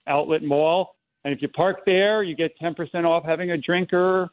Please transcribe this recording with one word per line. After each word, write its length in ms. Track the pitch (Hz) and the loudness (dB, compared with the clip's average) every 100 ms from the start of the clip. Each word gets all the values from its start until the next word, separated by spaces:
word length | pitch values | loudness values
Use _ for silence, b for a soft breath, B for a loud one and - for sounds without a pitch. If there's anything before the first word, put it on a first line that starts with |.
| - | -2
Outlet 380 | 143 151 156 | -2 0 -2
Mall. 480 | 151 143 156 180 180 _ _ _ | 0 2 2 2 -2 _ _ _
And 100 | 143 | -8
if 80 | 135 | -6
you 60 | 143 | -6
park 360 | - 180 185 - | 0 -2 0 2
there, 360 | 185 202 220 | 2 4 0
you 140 | 190 151 | -2 -2
get 200 | 160 - | -4 -4
ten 160 | 165 | -8
percent 320 | 156 156 170 170 | -6 -6 -2 2
off 180 | 170 | 0
having 260 | 160 160 180 | 0 -2 -2
a 60 | 165 | -4
drink 360 | - 180 185 | 0 0 2
or 360 | 180 185 185 175 | 2 2 2 -2